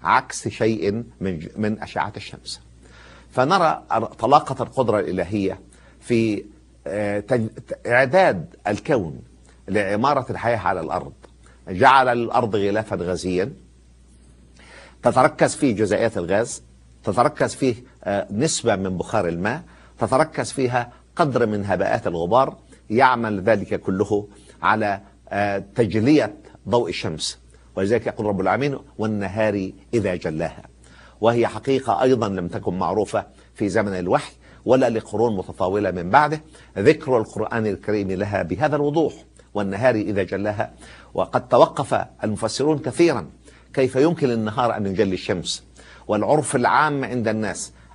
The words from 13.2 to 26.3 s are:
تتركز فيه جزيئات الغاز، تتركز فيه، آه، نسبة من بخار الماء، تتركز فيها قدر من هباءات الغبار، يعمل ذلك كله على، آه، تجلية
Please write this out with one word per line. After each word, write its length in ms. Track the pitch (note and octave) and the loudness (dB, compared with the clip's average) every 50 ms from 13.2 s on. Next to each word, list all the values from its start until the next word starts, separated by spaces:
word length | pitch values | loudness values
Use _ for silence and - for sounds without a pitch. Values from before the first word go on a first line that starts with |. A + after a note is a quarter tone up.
| E2 F#2 F2+ F2+ F#2+ B2 - - - - _ _ _ - - _ - - - - - - - - - - - - - - - - - - - - - | -2 -2 0 0 -2 -2 -6 -12 -20 -20 _ _ _ -20 -20 _ -20 -20 -20 -20 -20 -20 -20 -20 -20 -20 -20 -20 -20 -20 -20 -20 -20 -20 -20 -2 0
تتركز 520 | B2 A#2 B2+ C3 - - - E3+ C#3 - | 2 4 4 4 4 4 2 0 0 2
فيه 200 | - - C3+ A2 | 0 0 0 2
جزيئات 420 | F#2+ A2 F#2+ G2+ F#2 A2 A2+ - G2+ | 2 0 0 2 2 0 0 -2 -2
الغاز، 460 | F2 E2+ F#2 G#2 A#2 B2 - - - - - - - - - - - | -2 0 0 0 0 -2 -6 -12 -16 -20 -20 -20 -20 -20 -20 -8 -6
تتركز 520 | - G2+ B2 B2 D3+ D3 - C#3 A#2+ - | -2 2 2 2 2 2 0 -2 -2 -2
فيه، 200 | - - C3 A#2 - - - - _ - | -2 -2 -2 -2 -2 -8 -18 -20 _ -6
آه، 240 | - G2+ G2+ - - | -4 -2 -2 -4 -4
نسبة 440 | G2 G#2 C#3 D#3+ - - - A#2 G#2 | -4 -2 -2 -2 -2 -2 0 0 0
من 220 | F#2+ F#2+ F#2+ F#2 E2+ | 0 0 -4 -4 -6
بخار 300 | - - - A2 F#2+ E2+ | -6 -4 -2 -2 -2 -2
الماء، 340 | E2+ E2+ F2+ G#2 B2 D#3+ - - - - - - - - | -2 -2 -2 -4 -4 -4 -8 -14 -20 -20 -20 -20 -8 -6
تتركز 520 | - G#2+ C3 C3 D#3 D#3 - - B2+ - | -2 0 2 2 2 0 0 -6 -8 -6
فيها 400 | - - C3 A#2+ B2 B2 A#2+ A#2+ - - - _ _ | -4 -4 -2 0 0 -2 -4 -4 -10 -20 -20 _ _
قدر 300 | - F3 D3 B2 B2+ A#2 | -2 0 0 2 2 2
من 200 | G#2+ G#2+ G#2 G2 | 2 0 -2 -2
هباءات 420 | G2+ F#2+ F2 F#2+ - - A#2 G#2+ G2+ | -2 0 0 0 0 0 -2 -2 -4
الغبار، 500 | E2+ E2+ E2 F2 G#2+ B2 C3+ - - - - - - - _ _ | -4 -2 0 2 4 4 4 2 -2 -8 -18 -20 -20 -20 _ _
يعمل 520 | G#2+ A#2 C3+ C3 B2+ A#2+ A#2 A2 G#2 G2 | 2 4 4 4 4 2 0 -2 -4 -2
ذلك 400 | F2+ G#2+ A2+ G2+ G2 - G#2 F#2 | 2 2 2 2 0 -4 -6 -6
كله 460 | - - G2 F#2 G#2 - A2 G#2 - - - - - - - - | -4 -2 -2 0 0 0 0 -2 -2 -6 -12 -20 -20 -20 -12 -2
على، 400 | E2 F2+ G#2+ A2 G#2+ G#2 G2 G2 - - - _ _ - | 0 0 2 2 0 -2 -2 -4 -8 -14 -20 _ _ -6
آه، 340 | - G2+ G2+ G2+ G2+ G2+ F#2+ - - | -4 -2 -2 0 -2 -4 -6 -6 -2
تجلية 580 | - A#2+ G2+ E2+ A2+ G#2+ C3 D#3 D3 A#2 G#2 | -2 0 0 0 0 2 4 4 4 2 0